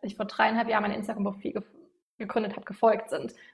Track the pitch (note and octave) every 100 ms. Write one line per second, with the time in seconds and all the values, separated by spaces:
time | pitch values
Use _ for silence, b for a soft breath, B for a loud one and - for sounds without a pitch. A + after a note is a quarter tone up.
0 | G3+ G#3 G3+ - A3 A3+ A3+ G#3+ G#3 G#3+
1 | G#3 G#3 G3+ G3 - G#3 - - - _
2 | _ _ G#3 A3+ G#3 - - G3 A3+ G#3+
3 | - - A3+ b b